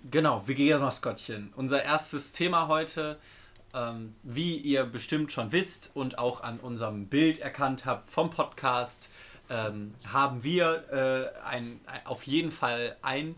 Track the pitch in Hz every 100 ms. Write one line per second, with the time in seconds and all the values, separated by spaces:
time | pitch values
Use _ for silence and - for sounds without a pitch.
0 | 131 143 156 110 110 131 143 147 135 -
1 | 123 107 - 107 101 131 131 135 - 156
2 | - 143 - - 175 170 156 156 160 160
3 | 151 151 - - - - - 131 117 113
4 | 110 110 127 120 175 160 143 135 123 113
5 | - 156 147 - 110 170 190 - - 143
6 | 131 - 123 120 120 113 123 117 113 104
7 | 98 139 160 147 139 - 139 131 131 120
8 | - - 165 - 147 - 135 123 120 -
9 | - - - - - 120 107 104 104 110
10 | 98 139 139 123 131 175 165 165 - 135
11 | 131 131 131 - - 127 120 120 - 139
12 | - 123 - 151 165 - 123 120 117 -
13 | 135 135 156